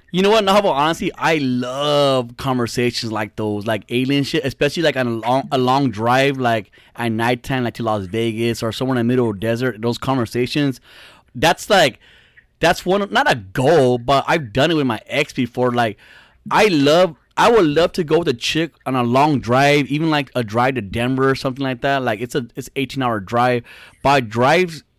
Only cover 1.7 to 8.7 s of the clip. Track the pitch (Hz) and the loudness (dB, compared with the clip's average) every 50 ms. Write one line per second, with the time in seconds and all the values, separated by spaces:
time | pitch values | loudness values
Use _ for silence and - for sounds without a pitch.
1.7 | 131 139 147 147 147 147 143 135 135 127 120 120 120 - - 135 131 123 120 113 | -4 -4 0 2 2 4 4 4 2 0 -2 -4 -10 -6 -2 -2 0 0 -2 -2
2.7 | - 127 120 120 - - 120 110 107 107 107 101 - 110 107 107 104 104 98 113 | 0 0 0 0 -2 -4 -6 -6 -4 -6 -6 -6 -6 -4 -4 -4 -4 -4 -4 -4
3.7 | 110 101 - - 120 127 131 131 143 143 135 - - 151 123 127 - - 147 139 | -4 -4 -4 -4 -2 -2 0 0 0 0 0 0 -2 -2 -2 -4 -2 -2 -2 -2
4.7 | - 175 160 147 127 131 127 120 117 113 110 120 131 135 120 - 143 131 123 127 | 0 0 0 0 0 0 -2 -2 -4 -4 -2 -2 -2 -2 -2 -2 -2 0 2 2
5.7 | 131 143 139 123 98 107 113 120 127 135 135 143 135 131 123 117 113 110 101 - | 2 2 0 0 -2 -2 0 2 2 4 2 2 0 0 0 0 0 -2 -4 -8
6.7 | _ _ _ _ _ - 120 117 110 110 113 123 127 120 - - 135 127 120 110 | _ _ _ _ _ -6 -4 -4 -2 -2 0 -2 -2 -2 -4 -4 -4 -2 -2 -4
7.7 | - - 117 110 107 104 95 87 104 113 113 117 107 113 117 117 113 - 120 113 | -4 -4 -4 -2 -2 -2 -4 -4 -4 -2 -2 -2 -2 -2 -2 -2 -2 -4 -6 -6